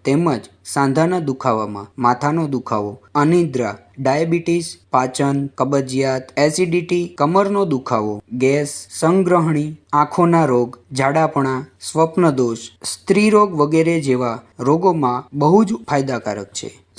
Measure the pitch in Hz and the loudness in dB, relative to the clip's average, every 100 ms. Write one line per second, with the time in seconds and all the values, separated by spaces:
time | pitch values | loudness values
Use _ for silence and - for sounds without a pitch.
0 | - 139 170 117 - _ - 143 139 135 | -2 0 0 -2 -6 _ -6 -2 0 2
1 | 165 180 147 131 131 110 107 104 101 - | 0 0 -4 -4 -2 -2 -2 -8 -12 -2
2 | 120 123 143 160 151 131 - 107 104 - | 0 0 -2 -2 -2 -4 -4 -4 -6 -10
3 | _ 147 151 175 165 127 113 104 _ - | _ 0 2 2 0 -2 -6 -8 _ -6
4 | 131 143 165 170 170 170 165 - _ 131 | -2 0 0 -2 0 -2 -4 -12 _ -2
5 | 131 - 143 139 139 - 135 139 131 131 | -2 -2 -2 -2 -4 -4 -2 0 -2 -2
6 | 135 131 - - 147 170 180 175 170 175 | -2 -4 -6 0 0 2 0 -2 -2 -2
7 | 175 - 147 185 202 202 190 135 - 117 | -4 -2 0 2 2 0 0 -2 -2 -2
8 | 107 104 - 123 131 143 147 - - - | -2 -6 -8 0 2 2 -2 -8 -14 -2
9 | 160 185 180 180 160 151 151 156 _ 147 | 2 2 4 2 2 0 -2 -8 _ 0
10 | 147 - 170 170 151 123 123 - _ 135 | 0 2 4 4 4 2 0 -6 _ -2
11 | 135 156 156 147 131 131 147 _ - 156 | 0 2 0 0 -2 -4 -8 _ -6 0
12 | 165 165 170 131 123 113 - - - - | 0 2 2 2 0 -2 -10 -14 -12 -8
13 | - 196 214 208 208 165 147 160 160 165 | 0 2 4 4 2 2 2 2 2 0
14 | 139 127 123 110 - - 127 160 190 170 | 0 0 -2 -6 -12 -4 0 2 2 0
15 | 131 123 - 143 147 196 202 226 - 147 | 0 -2 -6 0 4 4 4 -2 -2 -2
16 | 135 120 107 104 98 - 113 - _ | -2 -4 -6 -8 -10 -12 -14 -16 _